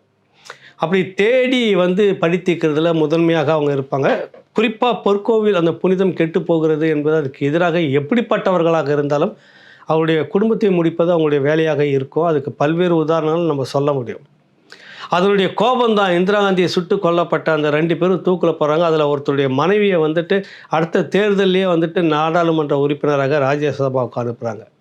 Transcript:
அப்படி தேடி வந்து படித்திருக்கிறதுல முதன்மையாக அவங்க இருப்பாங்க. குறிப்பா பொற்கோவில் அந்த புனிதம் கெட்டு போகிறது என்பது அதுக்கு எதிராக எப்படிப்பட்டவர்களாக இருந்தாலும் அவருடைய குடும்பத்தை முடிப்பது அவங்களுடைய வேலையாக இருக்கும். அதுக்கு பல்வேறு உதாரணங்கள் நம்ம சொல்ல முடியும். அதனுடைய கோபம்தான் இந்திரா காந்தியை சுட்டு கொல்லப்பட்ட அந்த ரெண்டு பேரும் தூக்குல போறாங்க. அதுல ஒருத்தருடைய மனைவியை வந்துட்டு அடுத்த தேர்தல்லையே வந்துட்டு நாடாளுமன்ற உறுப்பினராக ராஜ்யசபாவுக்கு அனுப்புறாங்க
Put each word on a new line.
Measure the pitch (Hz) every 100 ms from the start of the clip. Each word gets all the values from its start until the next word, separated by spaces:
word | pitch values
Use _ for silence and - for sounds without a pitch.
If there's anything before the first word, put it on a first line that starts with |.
| _ _ _ _ - - - -
அப்படி | 160 190 185
தேடி | - 208 254 254 254 226
வந்து | 180 180 180 208 185
படித்திருக்கிறதுல | 170 175 175 165 160 147 170
முதன்மையாக | 160 151 165 165 165 143
அவங்க | 160 147
இருப்பாங்க. | 139 135 139 147 247 - - - -
குறிப்பா | 233 - 247 220
பொற்கோவில் | 202 202 202 220 214
அந்த | 180 165
புனிதம் | - 180 190 190
கெட்டு | 160 165 175
போகிறது | 165 165 156 156 160
என்பது | 151 147 160
அதுக்கு | 139 - 143
எதிராக | 160 175 170
எப்படிப்பட்டவர்களாக | 156 139 139 240 226 208 202 180 165 165 139
இருந்தாலும் | 147 147 147 190 - - - - - -
அவருடைய | 160 160 160 143
குடும்பத்தை | 196 220 220 208
முடிப்பது | 175 165 165 170
அவங்களுடைய | 175 156 147
வேலையாக | 139 160 160 143 147
இருக்கும். | 135 135 151
அதுக்கு | 170 151 131
பல்வேறு | - 147 165 180 165
உதாரணங்கள் | 151 165 156 165 170
நம்ம | 143
சொல்ல | 127 143 147
முடியும். | 139 113 - - _ _ _ - - - - -
அதனுடைய | 170 196 202 185 -
கோபம்தான் | 220 247 233 208 196
இந்திரா | 175 185 208
காந்தியை | 202 185 170
சுட்டு | - 170 202
கொல்லப்பட்ட | 170 170 165 156 156
அந்த | 156 151
ரெண்டு | 147 165 156
பேரும் | 175 185
தூக்குல | 190 180 170 160
போறாங்க. | 151 156
அதுல | 170 160 147 143
ஒருத்தருடைய | 143 139 139
மனைவியை | 131 160 208 202 180
வந்துட்டு | 156 160 165 196 196 - -
அடுத்த | 156 160 202 143 185
தேர்தல்லையே | 208 202 196 185 190
வந்துட்டு | 170 165 175
நாடாளுமன்ற | 165 151 160 175 165 160 147 143
உறுப்பினராக | 143 147 147 143 135 151
ராஜ்யசபாவுக்கு | 135 147 147 135 131 131 120 127
அனுப்புறாங்க | 120 113 117 104 107 _